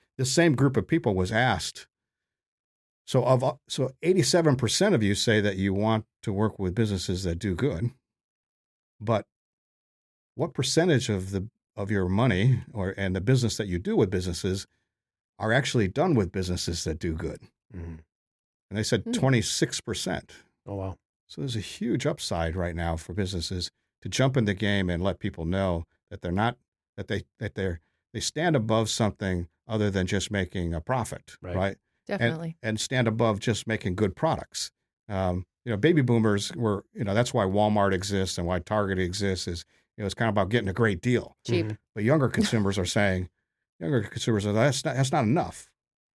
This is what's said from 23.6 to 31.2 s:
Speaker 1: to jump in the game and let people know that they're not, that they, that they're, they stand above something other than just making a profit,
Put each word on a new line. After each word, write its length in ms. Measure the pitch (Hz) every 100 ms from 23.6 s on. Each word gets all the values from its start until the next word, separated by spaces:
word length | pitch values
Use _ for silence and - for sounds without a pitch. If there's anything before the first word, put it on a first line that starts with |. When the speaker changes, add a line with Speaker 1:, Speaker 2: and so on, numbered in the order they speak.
| - _ _ _
Speaker 1:
to 80 | -
jump 280 | 95 131 131
in 80 | 104
the 80 |
game 360 | 98 104 101 92
and 140 | 85
let 160 | 95 87
people 260 | 104 - 82
know 400 | 95 95 85 85 _ _
that 120 | 104
they're 100 | 90
not, 260 | 92 113 123 _ _ _ -
that 100 | 92
they, 160 | 101 - -
that 160 | 104 -
they're, 260 | 95 85 _ _ _
they 60 | 110
stand 360 | - 151 170 147
above 340 | 110 113 107
something 580 | - 107 - 98 87 85 _ -
other 220 | 110 104
than 160 | 95 92
just 240 | 101 -
making 420 | 104 90 98 85
a 80 | 82
profit, 540 | - 127 110 -